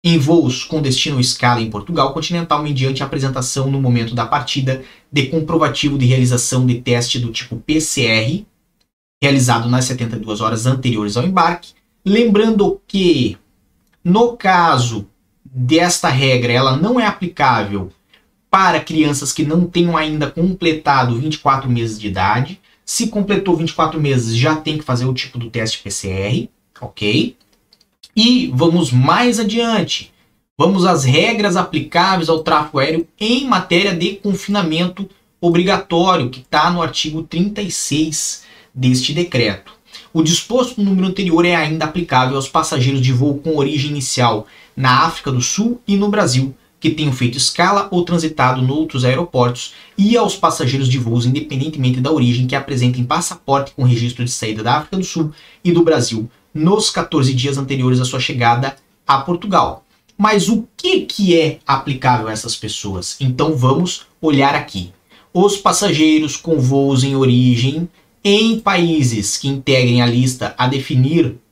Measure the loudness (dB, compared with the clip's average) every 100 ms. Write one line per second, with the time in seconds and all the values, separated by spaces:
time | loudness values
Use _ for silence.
0 | 2 2 4 4 2 -4 -6 -4 -2 -2
1 | -2 -2 -2 0 0 0 -2 -8 -6 -2
2 | -2 -2 -4 -4 -2 -2 -2 -2 -2 -2
3 | -6 -4 -4 -2 -4 -2 -2 0 2 2
4 | 0 -4 -2 -2 -2 -4 -2 -4 -10 -20
5 | _ -2 0 -2 0 0 0 0 -2 2
6 | 2 4 2 0 0 0 0 0 0 -2
7 | 0 -4 -4 -8 -10 -10 -2 -2 -2 -2
8 | 0 0 0 -4 -8 _ _ _ _ _
9 | _ _ 0 2 2 2 2 0 -2 -4
10 | -6 -6 -8 -2 -2 0 0 0 -2 -2
11 | -2 -2 0 2 0 -2 -10 _ _ _
12 | 0 4 4 4 4 2 2 -2 _ 0
13 | 2 2 0 -4 _ _ _ _ _ _
14 | 2 4 4 2 2 4 4 2 0 -6
15 | -12 _ _ _ -14 -4 2 4 2 0
16 | 0 0 2 2 2 2 2 2 2 2
17 | 0 -2 -8 -2 0 0 -2 -6 -8 _
18 | _ _ _ _ _ 2 4 0 -2 0
19 | 0 0 -4 -2 0 2 2 2 2 0
20 | -2 -2 -4 0 -2 0 -2 0 0 2
21 | 2 -2 -4 -2 -2 -2 0 -2 -2 -6
22 | -6 -2 0 0 -2 -8 _ _ -8 -4
23 | -4 -2 0 0 0 0 -2 0 -2 0
24 | 0 0 0 0 0 0 -4 -6 -4 -2
25 | -2 -4 -8 -10 -8 -6 -6 -6 -10 -8
26 | -6 -4 -2 -2 -4 _ _ -18 -16 -4
27 | 0 0 -2 -6 _ _ _ _ _ _
28 | -6 2 4 4 2 2 2 2 2 2
29 | 4 4 2 0 -2 -2 0 0 -2 -6
30 | -10 _ _ _ _ 0 2 4 2 2
31 | 2 2 2 0 0 0 -2 -6 -2 0
32 | 2 0 0 0 2 0 0 -2 0 -2
33 | -4 _ -2 0 0 -2 2 0 0 -2
34 | -4 -4 -4 -4 -2 -2 0 -2 -2 -6
35 | -14 _ _ _ 2 2 2 -2 0 0
36 | 2 2 -2 -8 -2 0 0 0 -4 -4
37 | -6 -6 -6 -2 -2 -2 -6 -6 -4 -2
38 | -2 -2 -6 -10 -16 -20 _ -2 2 2
39 | 0 -2 -2 -2 -2 -4 -14 -20 _ -20
40 | -4 0 0 0 0 -2 -2 -2 0 2
41 | 0 -2 0 2 2 2 0 -2 -4 -4
42 | 0 0 0 -2 -2 -2 -2 0 0 2
43 | 2 2 0 0 -2 0 0 -2 -4 -4
44 | -4 0 0 0 -8 -20 -16 -2 2 2
45 | 2 -2 -4 -2 -2 -2 -2 -2 -2 0
46 | 2 0 2 0 -2 -6 _ _ -2 0
47 | -2 0 -2 0 -2 0 2 2 0 -2
48 | 0 -2 -2 0 0 2 0 0 -2 0
49 | 0 0 -2 0 0 -2 -12 -16 -12 0
50 | 4 4 2 0 -2 0 -2 0 0 0
51 | 0 0 2 -2 -4 -4 -4 -2 0 0
52 | 0 2 2 2 0 -2 -4 0 0 0
53 | -2 -2 -2 -8 -2 -2 -2 0 2 2
54 | 0 -4 -6 -4 -6 -4 -2 -2 -2 -6
55 | -4 -4 -4 -6 -20 _ 2 4 4 2
56 | 0 -4 -8 _ _ -2 2 2 0 -4
57 | -2 2 2 2 -2 -4 -4 0 2 2
58 | 0 -4 -4 0 2 2 -2 -8 _ _
59 | -2 -2 0 -4 0 0 0 -6 _ _
60 | _ -2 2 2 2 0 -2 -6 0 0
61 | -2 -2 2 4 2 -4 -4 -2 -2 -2
62 | 0 0 -2 -6 -8 -8 -8 -8 -8 -8
63 | -8 -4 -4 0 0 2 2 2 0 -4
64 | -14 _ 0 4 2 0 -6 -10 -10 _
65 | _ _ _ 2 2 4 0 0 0 2
66 | 4 4 0 -6 -2 0 2 2 2 2
67 | 2 2 4 4 4 4 0 -2 -6 _
68 | _ _ 0 2 2 0 0 0 2 2
69 | 0 0 -4 -4 -4 -4 0 2 4 2
70 | 2 2 0 -2 -8 -2 -2 -2 -2 0
71 | 2 2 0 -6 _